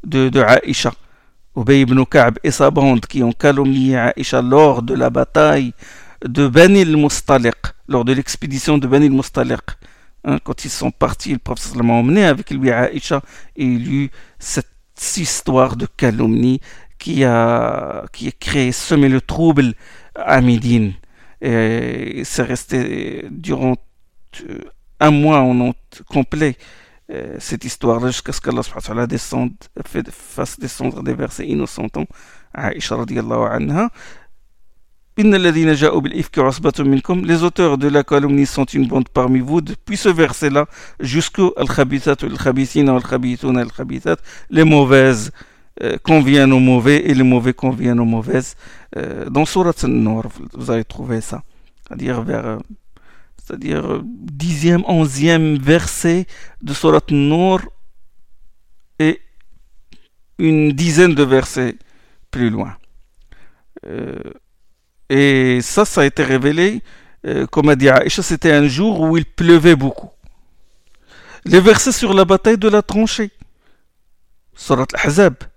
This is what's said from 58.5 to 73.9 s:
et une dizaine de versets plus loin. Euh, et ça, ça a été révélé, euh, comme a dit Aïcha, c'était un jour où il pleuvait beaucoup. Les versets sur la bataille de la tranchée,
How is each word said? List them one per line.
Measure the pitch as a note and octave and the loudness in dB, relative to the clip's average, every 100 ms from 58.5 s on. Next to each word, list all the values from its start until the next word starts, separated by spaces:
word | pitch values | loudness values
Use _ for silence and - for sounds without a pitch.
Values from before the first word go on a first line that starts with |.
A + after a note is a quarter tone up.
| - _ - - _ | -20 _ -20 -20 _
et | D#3 - - - - - - - - - _ _ _ - | -2 -2 -10 -20 -20 -20 -20 -20 -20 -20 _ _ _ -4
une | D#3+ D#3 D3+ | 0 2 2
dizaine | C#3 E3+ D#3 F3+ | 0 0 4 4
de | D3 | 4
versets | C#3 C3 B2+ - B2 - - - _ _ - | 4 2 0 -6 -6 -8 -20 -20 _ _ -14
plus | B2 A#2+ | -4 -2
loin. | G#2+ F#2+ - - - - _ - - - _ _ - - | -2 -8 -12 -20 -20 -20 _ -20 -20 -20 _ _ -20 -16
Euh, | - C3 - - - _ _ _ _ _ _ - | -12 -12 -14 -16 -20 _ _ _ _ _ _ -2
et | C3+ C#3 C3+ C3 B2 | 2 4 4 2 0
ça, | A#2 - | 0 0
ça | G#3 - | 0 2
a | |
été | C#3 - | 0 0
révélé, | C3+ C3 C#3 D#3 F#3 A3 - - _ - - | 0 2 0 0 0 -2 -12 -20 _ -16 -8
euh, | - C3+ | -6 -4
comme | - D3 | 0 2
a | |
dit | C#3 C3+ | 4 6
Aïcha, | C3 - - | 6 4 -4
c'était | F#3 E3 E3 | -4 0 4
un | D3 C#3+ | 4 4
jour | C3 G#3 F#3+ | 2 -2 0
où | D#3+ E3 | 0 0
il | |
pleuvait | D#3 - E3+ E3+ E3 | -2 -2 6 6 8
beaucoup. | D#3 C3+ - - _ - - _ _ - _ _ - _ - - - | 4 2 -6 -16 _ -20 -20 _ _ -20 _ _ -20 _ -20 -20 -14
Les | - E3+ | 4 6
versets | F#3+ G#3 C4 | 8 4 2
sur | - A#3 | -2 0
la | G3 | 2
bataille | F#3 F#3+ A3+ A3+ | 4 4 2 2
de | G#3+ | 2
la | G#3 | 2
tranchée, | - G3+ A3 - G#3 _ - _ _ _ _ | 0 -2 -2 -2 -8 _ -20 _ _ _ _